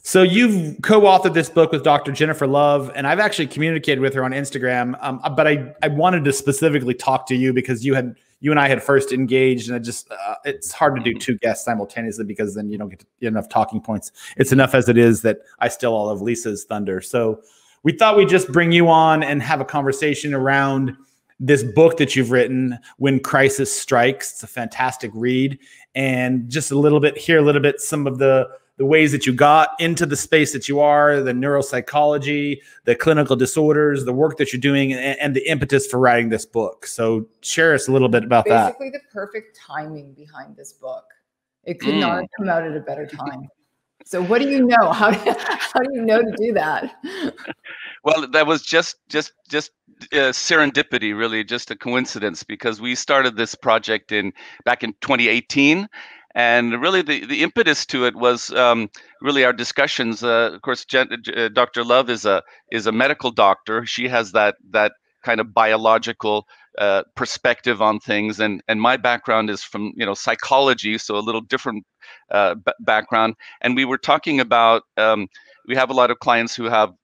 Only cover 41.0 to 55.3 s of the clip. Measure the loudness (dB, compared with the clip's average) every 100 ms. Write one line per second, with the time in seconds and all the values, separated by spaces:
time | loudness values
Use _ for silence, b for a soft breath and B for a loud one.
41 | _ _ _ _ _ _ -14 -6 -4 -2
42 | -2 -4 -8 -8 -4 -2 -4 -8 -10 -12
43 | -12 -12 -14 -14 -20 _ _ _ _ _
44 | -8 -6 0 0 2 2 4 4 4 4
45 | 2 2 -2 -4 -6 -6 -4 -2 -2 -2
46 | 2 2 2 -2 -2 -2 -2 -4 -6 -12
47 | -14 -8 -10 -10 -16 -16 B B B B
48 | -2 -2 0 0 2 0 0 0 0 -12
49 | _ -6 -6 _ _ -6 -6 _ _ _
50 | -4 0 0 -2 0 2 2 0 -2 -4
51 | -4 -4 -4 -4 -6 -8 -10 -12 -4 -4
52 | -4 -6 -6 -8 -16 -6 -6 -6 -8 -8
53 | 0 0 0 -2 -6 -4 0 0 0 -6
54 | _ -4 -4 B B B -4 -2 -4 -10
55 | -4 0 0